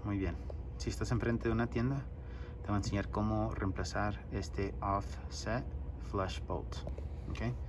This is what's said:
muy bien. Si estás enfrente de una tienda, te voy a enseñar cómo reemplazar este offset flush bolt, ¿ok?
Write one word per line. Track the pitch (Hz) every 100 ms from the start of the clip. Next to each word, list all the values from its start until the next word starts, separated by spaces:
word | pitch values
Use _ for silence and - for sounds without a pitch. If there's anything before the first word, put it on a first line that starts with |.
muy | 104 101
bien. | 92 85 - - - -
Si | -
estás | - -
enfrente | 117 120 117 117
de |
una | 113 117
tienda, | 117 120 139 - - - - - -
te | -
voy |
a | 104
enseñar | - 104 92
cómo | - 107 107 110
reemplazar | - 98 90 90 101 104 101 -
este | 110 - - 98 -
offset | 101 98 101 - - - 110 117 - - - - -
flush | 101 92 - -
bolt, | 87 - - 78 - - - -
¿ok? | - 113 123